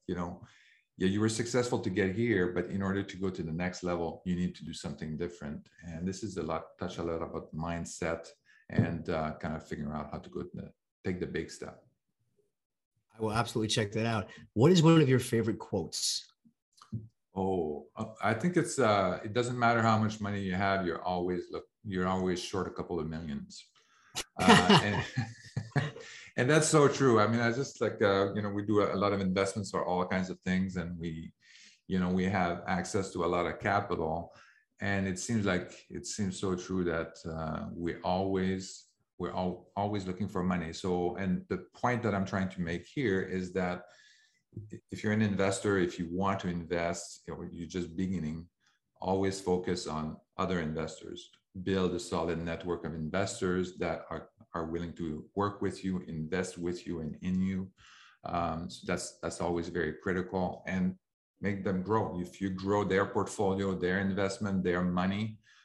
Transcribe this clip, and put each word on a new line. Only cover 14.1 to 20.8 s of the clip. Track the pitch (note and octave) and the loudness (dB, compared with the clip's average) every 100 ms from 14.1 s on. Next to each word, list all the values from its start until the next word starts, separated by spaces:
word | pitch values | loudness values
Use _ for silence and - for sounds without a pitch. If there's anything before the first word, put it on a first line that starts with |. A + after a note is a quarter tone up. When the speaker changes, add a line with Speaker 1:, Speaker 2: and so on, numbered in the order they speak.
| A2 - - - | 0 -2 -10 -4
Speaker 2:
What | G#2 C#3+ | 6 8
is | F#3 | 8
one | D#3 E3 | 8 8
of | C3 | 8
your | B2+ | 4
favorite | - A2+ A2+ G2+ | 4 0 0 -2
quotes? | - G2 D#2+ - - - - _ _ _ _ _ - A2+ A2 _ _ F#2+ | -4 -4 -4 -4 -2 -4 -8 _ _ _ _ _ -10 -10 -10 _ _ -2
Speaker 1:
Oh, | F#2+ F#2 D#2 C#2+ - - | 0 0 -2 -4 -10 -10
uh, | A2 - | -10 -2
I | G#2 | 0
think | A2 F3 F3 | 0 2 2
it's, | - - | 0 2
uh, | A2+ G2+ F#2 F2+ | 4 6 4 0
"It | A2 | -2
doesn't | A#2 A#2+ B2 | 0 0 2
matter | A#2 A#2 | 4 6
how | A2+ G#2+ | 6 6
much | G#2+ - | 2 0
money | G2+ G2+ | -4 -2
you | F#2+ | -2
have, | F2+ G2 G2 | 0 2 2